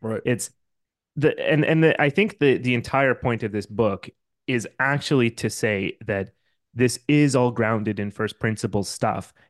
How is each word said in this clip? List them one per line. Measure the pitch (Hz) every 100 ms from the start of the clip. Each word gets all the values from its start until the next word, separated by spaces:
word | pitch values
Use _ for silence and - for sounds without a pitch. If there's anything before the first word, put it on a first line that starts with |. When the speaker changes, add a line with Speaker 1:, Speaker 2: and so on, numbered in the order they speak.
Speaker 1:
Right. | 110 107 -
Speaker 2:
it's | 123 - _ _ _ _ _ _ 156
the, | 147 -
and, | - 151 151
and | 160
the, | 160 -
I | 143
think | 143 214 -
the, | 143 123
the | 123
entire | 120 - 135 135
point | 120 123 113
of | 110
this | 104 98
book | 110 110 98 - _ _ _ -
is | 123 95 -
actually | 135 143 - 139 117
to | 117 113
say | - 113 101 98 - 110
that | 98 95 _ _ _ _
this | 117 123 - -
is | 147 147 127
all | 123
grounded | 120 110 113 107 104
in | 101
first | - 107 -
principles | 113 107 104 101 95
stuff. | - 113 - - _